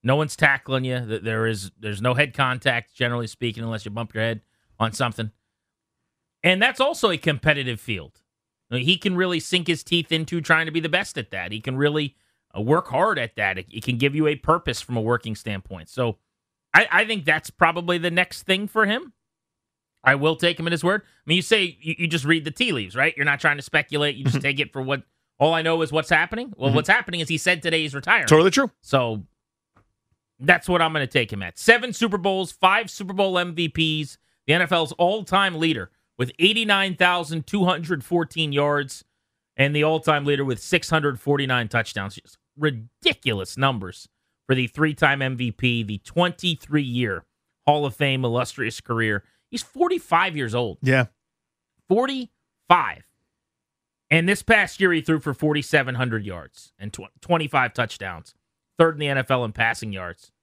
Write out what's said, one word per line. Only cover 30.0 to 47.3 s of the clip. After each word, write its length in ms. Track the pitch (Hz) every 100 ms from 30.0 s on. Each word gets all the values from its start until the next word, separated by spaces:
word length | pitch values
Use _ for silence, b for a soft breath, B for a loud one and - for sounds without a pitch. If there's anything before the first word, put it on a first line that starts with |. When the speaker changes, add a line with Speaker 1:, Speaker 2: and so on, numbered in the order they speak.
| _ _ _ _
Speaker 1:
that's 240 | 135 175 -
what 140 | 180
I'm 100 | 165
gonna 140 | 156 131
take 260 | 143 113
him 80 | 101
at. 160 | 90 -
Seven 360 | - 233 247
Super 260 | - 233 190
Bowls, 320 | 185 190 180
five 400 | - 185 208 233
Super 220 | - 190
Bowl 260 | 190 196 180
M 160 | 180
V 140 | 165 165
Ps, 500 | 165 160 156 147 - _ _ -
the 80 |
N 80 | 160
F 100 | 170
L's 180 | 175 151
all-time 600 | - 175 220 196 185 196 160
leader 320 | 165 131 92 _ _ -
with 140 | 123 -
eighty-nine 560 | 185 220 220 196 196 175
thousand 500 | 180 180 156 160 -
two 180 | 202
hundred 380 | 180 170 160 165
fourteen 480 | - 175 165 165 156
yards, 520 | 143 147 147 139 - _ _ _ _ _ -
and 180 | 139 147
the 80 |
all-time 400 | 151 160 156 147
leader 200 | 143 143
with 140 | 135 123
six 300 | - 175 -
hundred 300 | 160 147 123
forty-nine 480 | - 143 135 127 113
touchdowns. 480 | 117 110 104 98 -
Just 220 | _ _ _ -
ridiculous 1000 | 151 123 113 _ 349 - 131 101 92 -
numbers 520 | 135 120 92 - - _ _ _ -
for 80 | 131
the 100 | 123
three-time 560 | - 156 147 147 139
M 140 | 131 127
V 160 | 127
P, 320 | - 127 117
the 140 | 107 104
twenty-three-year 1300 | - - 175 175 180 160 - 151 135 120 117 90 _